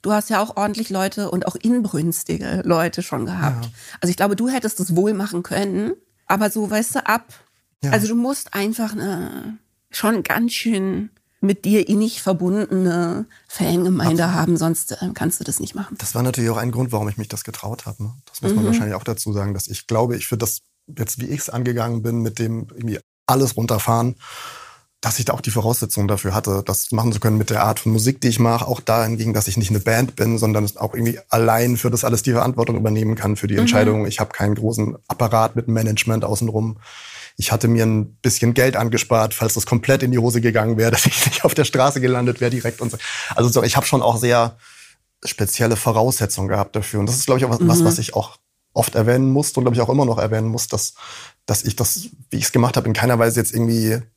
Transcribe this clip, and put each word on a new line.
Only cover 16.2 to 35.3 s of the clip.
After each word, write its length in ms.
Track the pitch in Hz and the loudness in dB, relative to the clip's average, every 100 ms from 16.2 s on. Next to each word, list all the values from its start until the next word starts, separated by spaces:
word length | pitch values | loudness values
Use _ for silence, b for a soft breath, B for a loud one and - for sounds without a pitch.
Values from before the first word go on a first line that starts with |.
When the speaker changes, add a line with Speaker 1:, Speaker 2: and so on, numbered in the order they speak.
Speaker 2:
natürlich 280 | 120 107 117 | 0 0 0
auch 80 | 110 | 0
ein 120 | 117 | -2
Grund, 220 | 117 127 | -2 -2
warum 160 | 110 104 | -2 -2
ich 80 | 104 | -6
mich 120 | 104 | -8
das 160 | - | -10
getraut 420 | - - 104 117 - | -10 -10 -10 -10 -12
habe, 160 | 104 | -10
ne? 100 | 104 131 _ | -10 -10 _
Das 160 | - | -6
muss 100 | 190 | 0
man 100 | 214 | 0
Speaker 1:
Mhm. 20 | 202 | 2
Speaker 2:
wahrscheinlich 260 | 233 107 | 0 0
auch 100 | 95 | -4
dazu 280 | - 107 - | -6 -6 -4
sagen, 220 | 104 98 | -4 -2
dass 120 | 98 - | -4 -6
ich 200 | 107 - | -10 -2
glaube, 300 | 110 120 117 | 0 0 -2
ich 100 | - | -4
für 100 | 117 | -4
das 240 | 117 - _ _ _ 139 | -2 -4 _ _ _ -8
jetzt, 200 | 110 - | -6 -6
wie 80 | 127 | -6
ich's 220 | 143 - | -6 -4
angegangen 540 | 117 123 120 117 117 | -4 -2 -2 -2 -2
bin, 180 | 113 117 | -2 -2
mit 180 | 113 110 | -2 -2
dem 300 | 113 113 - | -4 -4 -8
irgendwie 240 | - 117 104 _ _ - | -8 -6 -6 _ _ 0
alles 300 | 127 135 - | 2 2 0
runterfahren, 600 | 117 110 - 117 120 - B B B B B B B _ | 0 0 2 2 2 -4 B B B B B B B _
dass 180 | 117 - | -4 -2
ich 60 | |
da 80 | 117 | -2
auch 80 | - | -2
die 100 | - | -2
Voraussetzungen 580 | 110 110 123 110 - 101 | 0 0 0 -2 -2 0
dafür 260 | 101 98 | 0 0
hatte, 280 | 101 110 98 | -2 -2 -4
das 300 | 98 98 - | -2 -4 -2
machen 180 | 107 117 | 0 0
zu 100 | 107 | 0
können 180 | 113 107 | 2 2
mit 100 | 107 | 2
der 140 | 107 | 2
Art 160 | 107 110 | 2 2
von 120 | - | 0
Musik, 280 | 110 113 139 | 2 2 2
die 80 | 131 | 0
ich 100 | 107 | 4
mache, 280 | 117 117 120 | 2 2 -2
auch 140 | 120 | -4
dahingehend, 540 | - 113 113 113 113 | 0 2 2 -2 0
dass 140 | 107 104 | 0 0
ich 80 | 104 | -2
nicht 140 | 98 | 0
eine 100 | 104 | 0
Band 360 | 113 113 123 - | 2 2 0 0
bin, 200 | 104 113 | 0 2
sondern 260 | 113 107 | 2 0
es 120 | 104 - | -2 -4
auch 160 | 110 | -6
irgendwie 260 | 110 117 117 - | -2 -4 -4 -2
allein 480 | 117 113 113 120 120 | 2 4 4 2 2
für 120 | 123 | 0
das 140 | 113 | 0
alles 180 | 117 117 | 0 0
die 100 | - | 2
Verantwortung 440 | 120 127 123 117 113 | 2 2 0 0 0
übernehmen 380 | 110 107 110 | 0 0 0
kann, 220 | 110 104 104 | 0 -2 -2
für 100 | 104 | 0
die 80 | |
Speaker 1:
Mhm. 60 | 107 | 2
Speaker 2:
Entscheidungen. 440 | - 113 107 107 104 | 4 4 4 2 -2
Ich 140 | - | -2
habe 100 | 107 | -6
keinen 240 | - 104 104 | -2 0 0
großen 420 | 110 110 110 - _ | 0 0 -2 -4 _
Apparat 480 | - 113 | -2 2